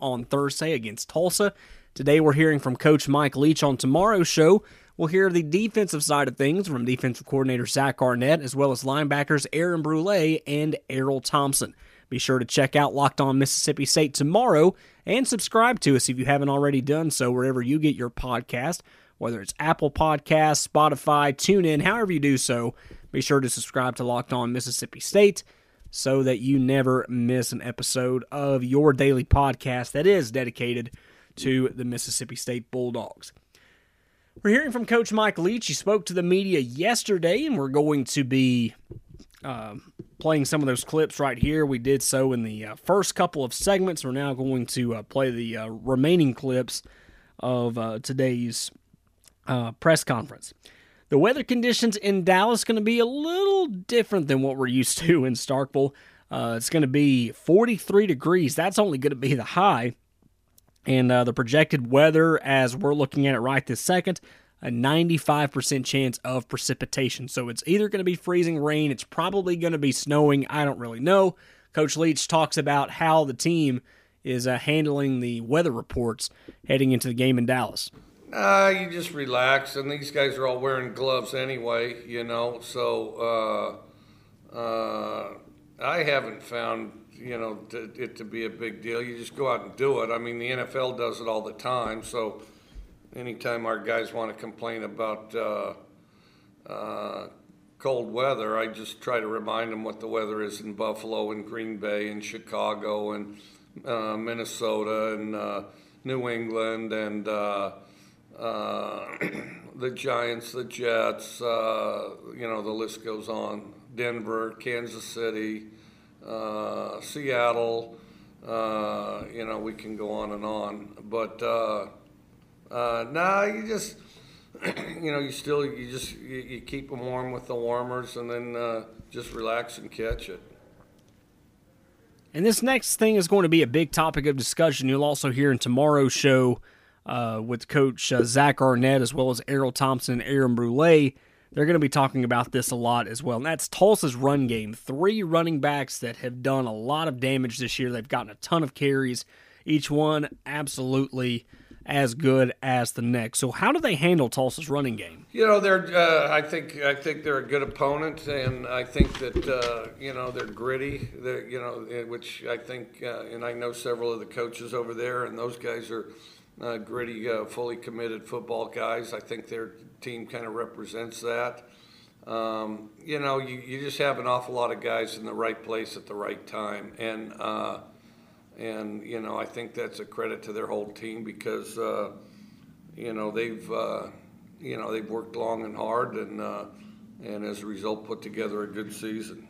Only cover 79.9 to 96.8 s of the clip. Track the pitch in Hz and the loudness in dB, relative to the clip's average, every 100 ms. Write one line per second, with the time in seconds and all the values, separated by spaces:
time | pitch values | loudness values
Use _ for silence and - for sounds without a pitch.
79.9 | 147 139 147 139 127 131 123 135 131 123 | -6 -4 0 0 0 -2 0 0 -2 -4
80.9 | 110 131 131 110 131 131 127 117 117 120 | -4 0 0 -2 -4 -4 -4 -2 -2 -2
81.9 | 117 117 120 117 117 120 117 - 123 120 | -6 -10 -8 -4 -2 -4 -6 -8 -4 -2
82.9 | 113 110 117 117 113 110 104 101 - - | -2 -4 -4 -2 0 0 -2 -4 -8 -20
83.9 | _ _ - _ _ - 117 117 113 113 | _ _ -20 _ _ -16 -8 -4 -4 -4
84.9 | 107 107 107 101 101 - - _ - 127 | -4 -6 -8 -10 -14 -20 -20 _ -8 -4
85.9 | 170 151 139 113 104 - 120 117 113 107 | -2 0 0 -2 -12 -10 -6 -4 -6 -8
86.9 | - - - 123 117 113 104 - 117 110 | -14 -20 -16 -10 -8 -8 -10 -12 -14 -12
87.9 | 127 117 - 107 113 110 110 113 101 113 | -12 -12 -12 -12 -8 -8 -8 -10 -10 -8
88.9 | 117 123 117 113 - 131 117 98 92 135 | -6 -8 -10 -12 -4 -2 -2 -6 -2 0
89.9 | 123 113 117 120 117 120 127 123 131 127 | 0 -2 -4 -6 -8 -6 -6 -6 -4 -4
90.9 | 120 117 110 120 110 107 - 127 127 110 | -4 -6 -6 -6 -6 -6 -8 -4 -4 -4
91.9 | 110 107 120 110 - - - _ - - | -8 -8 -6 -6 -8 -18 -20 _ -20 -20
92.9 | - - 127 123 110 123 117 113 110 104 | -20 -20 -14 -12 -8 -6 -4 -4 -4 -2
93.9 | 117 110 113 110 - 113 - 117 113 107 | -2 -2 -6 -8 -10 -14 -10 -10 -8 -10
94.9 | 104 110 107 - 113 107 104 98 - - | -6 -6 -6 -8 -6 -4 -4 -6 -10 -18
95.9 | _ _ _ _ _ _ _ - 104 | _ _ _ _ _ _ _ -14 -12